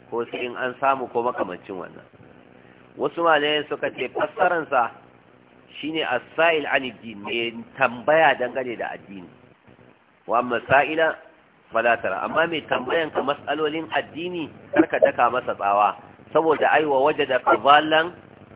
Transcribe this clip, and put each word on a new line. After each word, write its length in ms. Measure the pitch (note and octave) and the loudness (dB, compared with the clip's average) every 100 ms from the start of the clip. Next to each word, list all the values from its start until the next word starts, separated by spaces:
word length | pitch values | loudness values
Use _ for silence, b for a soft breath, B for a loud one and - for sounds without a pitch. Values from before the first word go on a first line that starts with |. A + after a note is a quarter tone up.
| - | -10
ko 140 | A#2 A#2 | -6 -6
sai 140 | - B2 | -8 -8
in 80 | G2+ | -6
an 180 | B2+ B2 | -8 -2
samu, 300 | C#3 C3+ A#2+ | 0 0 -2
ko 120 | A#2+ | -4
makamancin 520 | A#2+ A#2+ G2 F2 - F#2 | -2 -4 -6 -8 -12 -12
wannan. 280 | E2 - - - - - - B B B B - | -12 -16 -20 -20 -20 -20 -20 B B B B -6
Wasu 260 | C3+ E3 | -6 0
malamai 440 | E3+ D#3 D3 D3+ D3 | 2 4 2 -2 -4
suka 220 | C#3+ C#3+ | -6 -6
ce 180 | - B2+ | -6 -8
fassaransa 840 | - D3+ - F3+ F3 D3 C#3+ A2+ - - _ _ _ _ _ _ - | -4 -4 0 0 0 0 0 0 -4 -20 _ _ _ _ _ _ -14
shine 240 | C#3+ D#3+ | -8 -6
as-sa'il 600 | B2 B2 - - E3 D#3+ C#3+ | -2 -4 -4 0 2 2 0
'anid 280 | C#3 C3 G#2 | -2 -2 -10
din, 160 | A#2 G2+ | -14 -14
mai 320 | G#2 A#2 A#2 A2+ A#2 - | -8 -6 -6 -8 -14 -2
tambaya 580 | B2+ B2 A#2 D#3 D#3 | -2 0 0 4 4
dangane 420 | B2 B2 B2 B2+ G#2+ | 4 -2 -4 -6 -6
da 120 | D2+ | -8
addini. 360 | E2+ - G2 E2+ - - _ _ B1+ B1 _ _ _ - | -10 -14 -18 -18 -20 -20 _ _ -20 -20 _ _ _ -4
"Wa 100 | A2 | -2
amma 220 | B2 A#2 - | 0 -2 2
sa'ila 480 | C3 C#3 D#3 D#3+ - - _ _ _ _ | 2 2 0 0 -2 -10 _ _ _ _
fala 240 | A2+ A#2 A2+ | 0 2 2
tara." 240 | G2+ F#2 | 0 -4
Amma 240 | - - E3 | -4 -2 -2
mai 140 | D#3+ | -4
tambayan 480 | - C3 B2 E3+ D#3 | -4 -4 -2 -2 -2
ka 120 | - | -4
mas'alolin 680 | B2+ C#3+ - D3+ D#3 D#3 D#3+ | -4 -4 -4 -4 -2 -4 -6
addini, 600 | E3+ - C#3+ F3 F3+ D3 - - | -6 -6 -8 -8 -8 -10 -12 -4
kar 120 | - D#3+ | 0 0
ka 120 | D3 | 2
daka 320 | - C#3 A#2+ | 2 4 2
masa 240 | B2 A#2+ | 2 -4
tsawa, 420 | G2+ G2+ G2+ G#2 F#2+ - - - | -2 2 4 2 0 -10 -20 -2
saboda 360 | D3+ D#3+ C#3+ A2 | 2 2 2 4
ai, 140 | C#3 | 4
"Wa 140 | D#3 C3+ | 4 2
wajadaka 580 | C#3+ D3 C#3 B2+ - A2+ | 2 2 0 0 2 2
dhallan 500 | A#2+ D3 D#3 D#3 E3+ F3+ - - - | 6 6 6 2 0 -4 -20 -20 -20